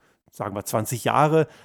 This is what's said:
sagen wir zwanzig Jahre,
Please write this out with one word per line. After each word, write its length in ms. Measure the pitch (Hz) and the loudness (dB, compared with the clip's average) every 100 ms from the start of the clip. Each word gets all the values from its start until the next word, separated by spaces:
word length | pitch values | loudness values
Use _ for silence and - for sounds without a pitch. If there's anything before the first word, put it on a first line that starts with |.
| _ _ _ | _ _ _
sagen 240 | - 104 101 | -12 -8 -8
wir 80 | |
zwanzig 400 | - 113 107 117 | -4 -2 -2 -4
Jahre, 440 | 120 113 151 160 151 - | 0 2 4 4 0 -4